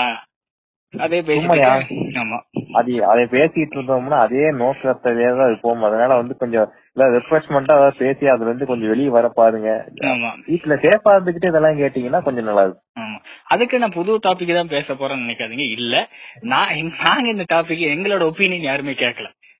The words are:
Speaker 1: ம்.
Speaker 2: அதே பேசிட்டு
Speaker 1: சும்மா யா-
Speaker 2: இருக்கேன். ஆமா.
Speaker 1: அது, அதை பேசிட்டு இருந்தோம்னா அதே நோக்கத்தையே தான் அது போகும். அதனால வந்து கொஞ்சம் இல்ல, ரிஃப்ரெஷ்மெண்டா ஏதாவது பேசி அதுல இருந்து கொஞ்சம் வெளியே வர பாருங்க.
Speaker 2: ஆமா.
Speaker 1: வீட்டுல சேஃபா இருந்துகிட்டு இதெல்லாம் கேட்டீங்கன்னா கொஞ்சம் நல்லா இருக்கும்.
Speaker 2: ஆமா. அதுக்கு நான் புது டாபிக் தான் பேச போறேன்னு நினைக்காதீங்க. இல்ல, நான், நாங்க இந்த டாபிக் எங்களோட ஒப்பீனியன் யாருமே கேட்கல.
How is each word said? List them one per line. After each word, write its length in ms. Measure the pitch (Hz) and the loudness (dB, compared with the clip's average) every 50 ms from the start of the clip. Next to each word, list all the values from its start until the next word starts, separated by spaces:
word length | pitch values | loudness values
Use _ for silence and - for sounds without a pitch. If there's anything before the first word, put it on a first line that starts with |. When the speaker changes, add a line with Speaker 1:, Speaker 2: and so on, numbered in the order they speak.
| 123 123 | 0 -2
Speaker 1:
ம். 880 | 113 110 - _ _ _ _ _ _ _ _ _ _ _ _ _ - - | -4 -8 -12 _ _ _ _ _ _ _ _ _ _ _ _ _ -8 -6
Speaker 2:
அதே 220 | - 160 170 175 | -4 -2 -2 -2
பேசிட்டு 140 | 170 156 151 | 0 0 0
Speaker 1:
சும்மா 180 | 147 160 175 170 | 0 2 2 2
யா- 220 | 151 135 127 131 | 4 4 4 2
Speaker 2:
இருக்கேன். 360 | 135 131 - - - - 135 | 0 -2 -4 -8 -8 -8 -6
ஆமா. 300 | 135 127 117 110 117 120 - _ - - 120 - | -6 -8 -6 -6 -8 -10 -12 _ -10 -10 -8 -2
Speaker 1:
அது, 340 | - 113 120 123 123 117 101 | 0 0 0 0 0 0 2
அதை 180 | 95 110 120 123 | 4 4 4 2
பேசிட்டு 520 | 117 127 131 156 165 - 165 156 147 - | 2 2 2 2 2 0 -2 -4 -4 -6
இருந்தோம்னா 340 | 139 131 127 135 127 127 139 | -6 -4 -2 -2 -2 -2 0
அதே 420 | 147 135 113 110 123 135 147 156 | 0 2 2 2 2 2 0 0
நோக்கத்தையே 840 | 147 123 120 127 139 - - 131 123 - - 123 117 117 120 123 123 | 0 0 0 -2 -2 -2 -2 -2 -2 -2 -2 -2 0 2 2 2 2
தான் 100 | 127 135 | 2 2
அது 100 | 123 110 110 | 2 2 0
போகும். 220 | - 117 117 117 110 | -2 -2 0 0 0
அதனால 320 | 104 107 113 120 127 131 | 0 2 2 2 2 2
வந்து 220 | 123 120 123 131 | 2 0 -2 -6
கொஞ்சம் 340 | - 127 120 113 113 107 101 - _ _ _ - | -6 -4 -2 0 0 0 0 -4 _ _ _ 0
இல்ல, 240 | 127 135 131 120 | 2 2 4 4
ரிஃப்ரெஷ்மெண்டா 440 | 123 120 - 160 156 156 - 147 139 | 2 2 0 0 0 0 0 -2 0
ஏதாவது 360 | 135 131 151 139 139 139 135 | 2 4 6 6 6 4 4
பேசி 300 | - 131 131 135 135 143 | 2 0 -2 0 0 2
அதுல 180 | 139 127 117 113 | 2 2 2 2
இருந்து 200 | 113 120 127 143 | -2 -2 -2 -4
கொஞ்சம் 240 | 127 127 117 110 107 | -4 -4 -2 -2 0
வெளியே 200 | 110 120 139 139 | 0 0 2 2
வர 200 | 120 117 117 120 | 4 4 2 2
பாருங்க. 640 | - 120 113 113 113 110 107 110 110 110 - - - - | 4 4 4 4 4 2 0 -2 -2 -2 -4 -10 -12 -8
Speaker 2:
ஆமா. 280 | - - 127 120 117 117 - - - | -4 -4 -4 -4 -4 -6 -10 -10 -6
Speaker 1:
வீட்டுல 420 | - 160 175 - 156 147 135 - 156 | -4 -4 -2 0 -2 0 2 4 4
சேஃபா 160 | 202 214 - | 4 4 6
இருந்துகிட்டு 420 | 214 202 190 180 180 170 170 185 | 6 4 4 4 0 -2 -2 0
இதெல்லாம் 320 | 180 165 156 156 156 156 147 | 0 2 4 4 4 4 2
கேட்டீங்கன்னா 440 | 143 135 135 131 120 123 147 180 156 | 0 -2 -2 -4 -4 -2 -2 -2 -2
கொஞ்சம் 200 | 143 127 120 110 | -2 -4 -2 -2
நல்லா 180 | 110 104 101 | 0 2 2
இருக்கும். 420 | 98 95 90 - _ _ - 117 113 | 2 2 0 -6 _ _ -16 -14 -14
Speaker 2:
ஆமா. 160 | 110 107 110 - - - - _ | -12 -14 -16 -18 -20 -20 -12 _
அதுக்கு 320 | - 160 196 240 240 254 247 | -2 0 0 0 0 0 -2
நான் 120 | 240 208 | -2 -2
புது 260 | 170 170 175 196 220 | -4 -4 -2 -2 -2
டாபிக் 380 | 214 214 190 185 180 180 170 170 | 0 0 -2 -2 -2 -2 -2 -2
தான் 120 | 175 170 | -2 -2
பேச 280 | 170 147 143 147 - 135 | -2 -4 -6 -4 -6 -6
போறேன்னு 360 | 131 139 135 135 131 120 117 | -6 -6 -6 -6 -6 -8 -8
நினைக்காதீங்க. 380 | 113 113 120 110 113 131 147 117 | -8 -8 -10 -8 -8 -6 -6 -6
இல்ல, 400 | 110 113 120 117 120 160 226 - - - - - - 127 | -6 -6 -4 -2 -2 -2 -2 -4 -8 -20 -20 -20 -18 -12
நான், 540 | 110 120 131 151 196 196 170 151 160 165 160 - - | -4 -2 0 0 0 0 -4 -6 -6 -8 -6 -2 0
நாங்க 260 | 165 185 285 247 233 | 0 0 0 0 -2
இந்த 160 | 220 202 175 - 160 | -4 -4 -2 0 0
டாபிக் 440 | 170 165 165 165 165 170 151 143 | 0 0 -2 -4 -4 -4 -2 -4
எங்களோட 240 | 160 196 202 202 190 | -4 -2 -2 0 0
ஒப்பீனியன் 400 | 170 160 160 - 196 185 180 175 | 0 -2 0 0 -2 -2 -2 -4
யாருமே 300 | 160 135 135 139 139 143 | -4 -4 -4 -4 -4 -6
கேட்கல. 400 | 131 - 131 120 120 - 107 98 - _ _ _ _ | -4 -4 -4 -4 -4 -6 -12 -16 -18 _ _ _ _